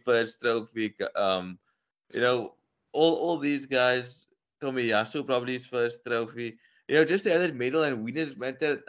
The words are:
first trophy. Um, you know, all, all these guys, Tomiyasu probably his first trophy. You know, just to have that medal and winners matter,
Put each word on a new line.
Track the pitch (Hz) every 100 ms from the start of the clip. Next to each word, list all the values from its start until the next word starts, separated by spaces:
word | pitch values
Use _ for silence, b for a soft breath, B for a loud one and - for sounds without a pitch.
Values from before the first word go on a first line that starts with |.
first | - 117 113 -
trophy. | 120 117 113 117 107 - 101 -
Um, | 98 95 92 90 _ _ _ _ _
you | -
know, | 123 123 107 - _ _ _
all, | 139 165 165
all | 170 165
these | 143 143 135
guys, | 131 127 127 123 - - _ _ -
Tomiyasu | 139 131 117 107 110 151 135
probably | 123 123
his | 127 123
first | 123 120 120 -
trophy. | 117 113 117 117 117 b b b
You | 147
know, | 156
just | 190
to | 202
have | 170
that | 175 135
medal | 123 151
and | 151 123
winners | 110 139 156 131
matter, | 127 135 151 135